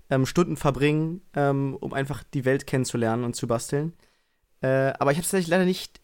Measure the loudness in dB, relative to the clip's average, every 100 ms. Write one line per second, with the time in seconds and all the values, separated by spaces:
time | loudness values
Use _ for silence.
0 | -2 0 2 2 0 0 0 2 2 2
1 | -2 -6 -8 -2 0 0 -2 -4 -6 -4
2 | -4 -8 -8 -2 0 0 0 -2 0 0
3 | 0 0 -2 -4 -2 -2 -2 -4 -4 -8
4 | _ _ _ _ _ _ 0 2 0 0
5 | 0 0 0 0 2 2 2 0 -6 -16